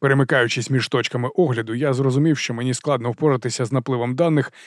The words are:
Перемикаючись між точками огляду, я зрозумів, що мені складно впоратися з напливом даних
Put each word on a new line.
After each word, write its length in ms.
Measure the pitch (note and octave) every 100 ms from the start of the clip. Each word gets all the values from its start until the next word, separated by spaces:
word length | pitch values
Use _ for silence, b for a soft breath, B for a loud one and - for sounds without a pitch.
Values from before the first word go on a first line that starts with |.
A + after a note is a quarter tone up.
Перемикаючись 720 | C#3 C#3 C3 C#3 A#2 - A2+
між 180 | C3 -
точками 400 | B2+ A2+ B2+ B2
огляду, 460 | - D#3+ A2+ A2
я 180 | A#2 D3
зрозумів, 460 | C3 C3+ B2+ D#3+ C#3+
що 160 | -
мені 200 | A#2 B2+
складно 360 | A#2+ - C3+ A#2+
впоратися 540 | A2 D3+ B2+ A#2+ -
з 80 | A2+
напливом 420 | C3 A#2+ B2 A#2+
даних 380 | B2+ E3+ D3+ B2+ B